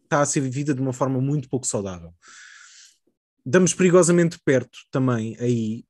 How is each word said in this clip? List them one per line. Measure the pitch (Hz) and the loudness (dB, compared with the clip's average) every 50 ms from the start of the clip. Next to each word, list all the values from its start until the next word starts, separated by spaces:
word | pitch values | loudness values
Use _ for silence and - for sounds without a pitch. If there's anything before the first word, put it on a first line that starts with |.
está | _ _ 160 147 | _ _ 0 0
a | 143 | 0
ser | 139 - 156 | 0 0 -2
vivida | 135 131 123 143 143 151 139 | -2 -2 -6 -4 -4 -4 -4
de | 127 | -2
uma | 135 131 | -4 -4
forma | 127 - 139 131 135 127 | -4 -4 -4 -2 -2 -2
muito | 135 139 147 151 127 - | -2 -2 -2 -4 -4 -6
pouco | - 123 - | -6 -6 -6
saudável. | - - 107 98 95 90 87 82 82 85 _ _ - - - - - - - - - - - - - _ _ _ _ _ _ _ _ _ _ _ | -4 -6 -6 -6 -6 -10 -12 -16 -20 -20 _ _ -20 -20 -20 -20 -20 -20 -20 -20 -20 -20 -20 -20 -20 _ _ _ _ _ _ _ _ _ _ _
Estamos | 131 117 190 185 165 - | 0 2 2 4 2 2
perigosamente | - 185 185 165 185 170 175 175 175 170 165 - - _ | 2 2 4 6 6 6 6 4 4 2 2 -2 -2 _
perto | 156 135 127 117 - _ - - _ | 0 0 0 0 -4 _ -20 -18 _
também | - 139 131 127 123 113 110 113 110 - | -4 -2 0 0 0 -2 -2 -6 -8 -4
aí | 123 123 120 117 113 107 113 117 - | -2 -2 0 0 -2 -4 -6 -8 -12